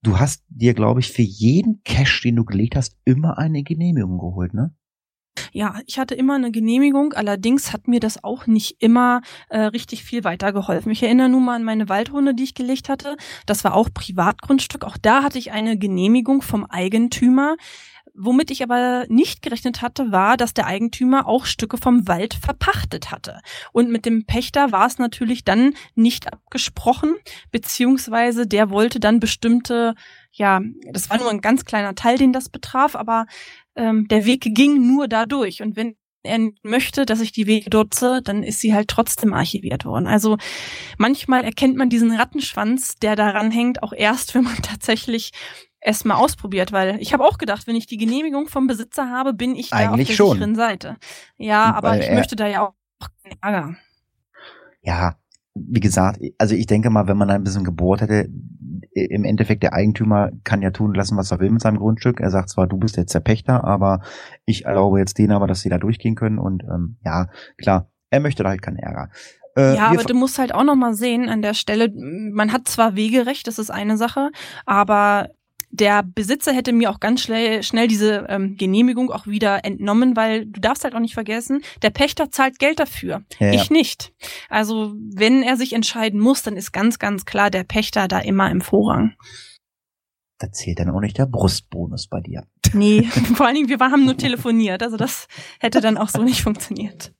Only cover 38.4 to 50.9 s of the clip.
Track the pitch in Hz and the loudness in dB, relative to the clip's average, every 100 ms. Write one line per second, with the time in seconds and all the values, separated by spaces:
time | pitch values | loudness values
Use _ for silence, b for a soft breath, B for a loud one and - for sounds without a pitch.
38.4 | 208 214 226 208 214 - 233 - 214 196 | -4 -2 2 2 0 0 -2 0 0 0
39.4 | 139 196 - 123 - 101 - 214 220 208 | -2 -4 -6 -6 -4 -4 2 2 2 0
40.4 | B B B B B B 220 277 - 254 | B B B B B B 0 0 0 0
41.4 | 226 - 262 262 262 233 226 226 247 302 | 0 0 0 2 2 2 2 2 0 -2
42.4 | 262 - 208 262 - - 214 214 208 202 | -6 -4 -2 -2 -4 -4 -2 2 0 2
43.4 | 214 226 240 247 214 214 208 254 - 247 | 0 0 -2 -2 -8 -2 0 0 -2 0
44.4 | 240 233 - 208 - 220 - 233 - B | 0 -2 -8 -8 -4 -4 -2 -6 -6 B
45.4 | B B B _ - 214 220 202 269 - | B B B _ -4 -2 0 2 2 0
46.4 | 208 190 185 202 190 208 208 294 403 403 | -6 -4 -2 0 0 -2 -2 2 2 2
47.4 | 214 208 - 226 220 226 220 254 311 277 | -6 -6 -4 -4 -4 -4 -2 -2 -2 -4
48.4 | 302 277 262 220 233 - 262 247 269 214 | -4 -2 0 -2 -6 -6 -4 -4 -4 -2
49.4 | 240 262 247 110 107 226 135 214 202 98 | -4 -4 -4 0 2 2 0 4 4 4
50.4 | 208 220 233 196 - | 2 0 0 -2 -10